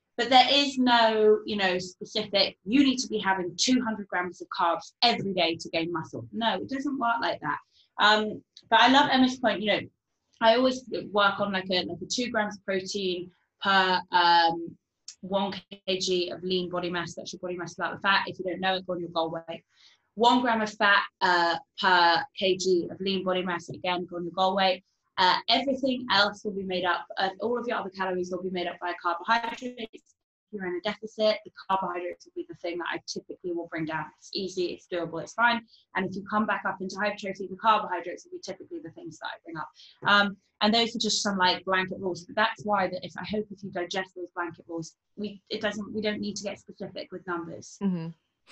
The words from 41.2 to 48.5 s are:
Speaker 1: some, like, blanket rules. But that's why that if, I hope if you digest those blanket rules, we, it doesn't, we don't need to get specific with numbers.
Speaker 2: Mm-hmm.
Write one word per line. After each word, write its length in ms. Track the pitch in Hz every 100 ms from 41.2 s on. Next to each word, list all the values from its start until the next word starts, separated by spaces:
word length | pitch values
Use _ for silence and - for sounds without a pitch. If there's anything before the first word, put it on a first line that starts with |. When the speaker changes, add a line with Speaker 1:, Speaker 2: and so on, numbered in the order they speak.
Speaker 1:
some, 140 | 208 190
like, 260 | 185 175 190
blanket 320 | 185 185 190
rules. 260 | 190 170 -
But 100 | -
that's 280 | 220 -
why 240 | 208 202 185
that 180 | 180 175
if, 80 | -
I 60 | 175
hope 200 | 214 214
if 120 | 190
you 80 | 190
digest 400 | 180 175 190 185 180
those 120 | 175 180
blanket 300 | 170 165 -
rules, 280 | 165 160 _ _ -
we, 260 | 202 202 -
it 120 | 214
doesn't, 320 | 214 208 196
we 80 | 214
don't 180 | 208 208
need 140 | 202 190
to 80 |
get 160 | 202 -
specific 500 | - - 196 - -
with 140 | 180 180
numbers. 520 | 170 165 - - -
Speaker 2:
Mm-hmm. 260 | 202 180 165 - _ _ -